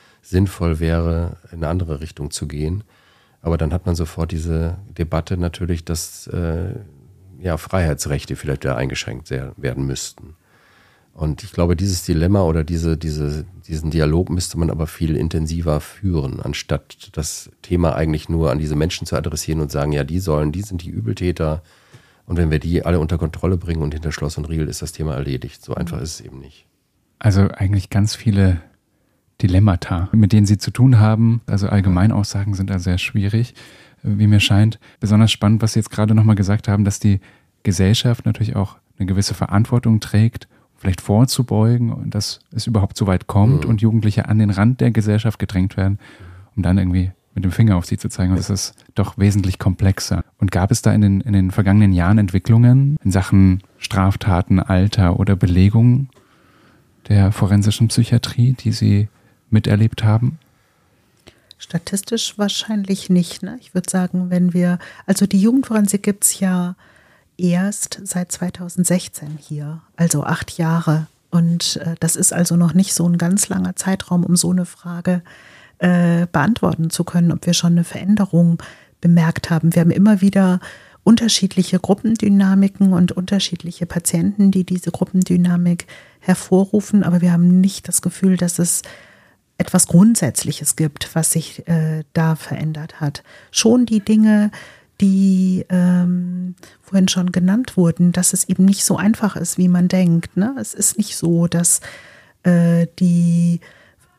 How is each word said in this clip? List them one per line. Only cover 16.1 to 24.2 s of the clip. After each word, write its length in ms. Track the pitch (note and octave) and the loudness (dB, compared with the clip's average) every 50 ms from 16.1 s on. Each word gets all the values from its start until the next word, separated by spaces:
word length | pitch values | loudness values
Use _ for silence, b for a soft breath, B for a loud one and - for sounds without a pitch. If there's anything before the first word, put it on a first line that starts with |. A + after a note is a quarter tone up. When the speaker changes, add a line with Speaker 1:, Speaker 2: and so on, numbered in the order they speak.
| F2 D#2 C2+ C2 - - | -2 -2 -2 -4 -6 -8
Speaker 1:
anstatt 720 | - C2+ D2 - - - D2+ C#2+ - - - - - - | -8 -8 -8 -8 -6 -6 -6 -6 -6 -10 -20 -20 -20 -14
das 380 | - - D2+ - - - - - - _ | -10 -8 -8 -8 -8 -12 -16 -20 -20 _
Thema 340 | - - F2 E2+ E2+ D#2+ - | -8 -4 -2 0 0 0 0
eigentlich 360 | - D#2+ D#2 D#2 D#2 - - | -2 -2 -2 -2 -4 -4 -4
nur 200 | E2 E2 D#2+ C#2+ | -4 -2 0 -2
an 80 | B1 D2+ | -2 -2
diese 160 | D#2 D2+ D2+ | -4 -4 -2
Menschen 320 | D2 D#2+ F2+ - - - | -2 -2 -4 -4 -6 -8
zu 100 | - - | -6 -6
adressieren 440 | C2+ D2+ E2 D#2+ E2 - - D#2+ E2 | -6 -6 -6 -8 -8 -6 -6 -4 -4
und 100 | D2+ C#2 | -4 -4
sagen, 220 | D2 C#2+ C#2+ D2+ | -4 -4 -4 -2
ja, 100 | D2 D2 | -2 -2
die 160 | C#2 C2+ D#2+ F#2 | -4 -4 -4 -4
sollen, 320 | F#2+ E2 D2+ D2 D2+ D2+ | -2 -2 -2 0 0 -2
die 120 | D#2 F#2 | -4 -6
sind 200 | G2 - F#2+ F2 | -8 -8 -10 -10
die 60 | E2 E2+ | -10 -10
Übeltäter. 720 | E2+ G2 A2 A2+ G#2 - F#2 F2+ E2+ - E2 D#2 D#2 E2+ b b b b b b b b b b b b b | -10 -8 -6 -6 -6 -4 -4 -4 -4 -2 -4 -4 -4 -6 b b b b b b b b b b b b b
Und 100 | b F2 | b -2
wenn 160 | F2 E2+ D#2 | -2 0 0
wir 80 | D2+ D2 | 0 -2
die 240 | - E2 F2 D#2+ - | -2 -2 -2 -2 0
alle 160 | E2 F2 E2+ | 0 0 0
unter 180 | D#2 E2 F2 D2+ | 0 -2 -4 -4
Kontrolle 380 | E2 D#2 - - - F2+ F#2 | -4 -6 -6 -4 -4 -2 -2
bringen 260 | E2+ - F2 E2 D#2+ | -2 -4 -6 -6 -4
und 100 | D2 D2+ | -4 -6
hinter 200 | D#2 D#2+ D#2 D2+ | -6 -6 -8 -8
Schloss 260 | - - | -8 -6